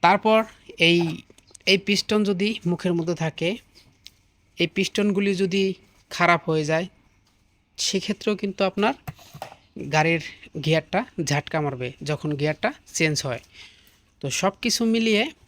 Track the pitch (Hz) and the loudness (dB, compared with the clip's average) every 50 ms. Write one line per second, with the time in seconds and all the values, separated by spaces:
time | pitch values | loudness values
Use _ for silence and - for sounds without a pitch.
0 | - 170 190 196 - 220 220 220 220 - - - _ - - - 170 165 170 175 | 6 6 4 4 4 4 4 4 2 0 -10 -20 _ -20 0 4 4 6 6 4
1 | 170 165 160 - - _ - - _ _ _ - _ - 190 190 196 - 202 190 | 4 0 -4 -8 -12 _ -20 -20 _ _ _ -6 _ 2 2 2 2 0 0 0
2 | - - 220 214 214 196 202 175 202 214 220 - - 170 175 170 - 185 175 170 | 0 0 0 0 2 0 0 0 0 -2 -2 -2 -2 -2 -2 -2 -2 -2 -2 0
3 | 165 165 175 - 165 160 - - 160 170 214 240 _ _ _ - _ _ _ _ | -2 -2 -4 -2 -4 -6 -4 -2 -4 -4 -4 -4 _ _ _ -20 _ _ _ _
4 | _ - _ _ _ _ _ _ _ _ _ - 175 170 _ 190 190 - _ - | _ -20 _ _ _ _ _ _ _ _ _ -4 -4 -2 _ -2 -2 -2 _ -2
5 | 202 208 196 190 202 202 196 175 196 185 180 196 196 190 185 - _ _ _ _ | 0 0 0 0 0 0 0 0 -2 0 0 0 0 0 -2 -6 _ _ _ _
6 | _ _ - - 180 170 175 160 - - 160 156 151 147 160 160 180 190 _ _ | _ _ -2 0 4 4 4 2 2 -2 0 0 0 0 -2 -2 -2 -6 _ _
7 | _ _ _ _ _ _ _ _ _ _ _ _ _ _ _ - - - - 190 | _ _ _ _ _ _ _ _ _ _ _ _ _ _ _ -6 -4 -2 -2 -2
8 | - - 208 - - 220 208 185 - 196 185 - 196 190 185 - 202 226 277 - | -4 -4 -8 -4 -2 -4 -2 -2 -4 -6 -2 0 -2 -2 0 0 0 0 0 -2
9 | _ - - - - - - - - - - _ _ _ _ - - 143 143 156 | _ -16 -16 -16 -20 -20 -18 -18 -18 -18 -18 _ _ _ _ -12 -8 0 2 2
10 | 156 165 165 165 156 - - - - - _ 160 135 151 160 160 156 - - 185 | 4 4 2 0 -2 -8 -16 -18 -20 -14 _ -4 0 2 2 2 0 0 -2 -2
11 | 247 - _ - 165 - 147 147 - - - 160 151 143 139 123 123 123 127 _ | -2 -2 _ -6 -2 0 0 -2 -2 -2 -4 -2 -2 -2 -4 -6 -8 -10 -10 _
12 | 151 143 151 - - 151 151 135 143 156 156 - - 226 294 - _ - - - | -6 -6 -6 -4 -4 -6 -4 -2 -2 -2 -2 -2 -4 -4 -4 -6 _ -12 -2 0
13 | 165 156 151 139 - 139 120 113 - _ _ - - - - _ _ _ _ _ | 0 0 0 0 -2 -4 -6 -8 -10 _ _ -20 -20 -20 -20 _ _ _ _ _
14 | _ _ _ _ - 139 - - - 196 190 _ - 240 - - 233 226 226 226 | _ _ _ _ -8 -6 -4 0 0 0 -2 _ -4 -2 0 0 2 2 2 2
15 | 220 226 214 208 233 311 - _ _ | 2 2 2 2 2 -2 -4 _ _